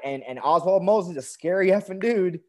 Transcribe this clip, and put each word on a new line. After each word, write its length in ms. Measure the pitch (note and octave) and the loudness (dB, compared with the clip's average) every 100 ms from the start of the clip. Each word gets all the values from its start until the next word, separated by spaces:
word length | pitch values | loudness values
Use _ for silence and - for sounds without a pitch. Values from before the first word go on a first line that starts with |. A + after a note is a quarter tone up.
and, 200 | C#3 C#3 | -2 -8
and 160 | A#2+ B2+ | -8 -4
Oswald 400 | B2+ E3 E3+ F#3+ | 0 2 4 2
Mosley's 340 | F#3 G#3+ F3+ D3+ | 4 2 0 -8
a 60 | |
scary 460 | B2 - D#3+ F#3+ F#3+ | -12 -8 -2 2 4
effing 320 | G3+ G3 F#3+ | 2 0 -4
dude. 400 | A3+ A3+ F#3 E3 | 0 0 0 -4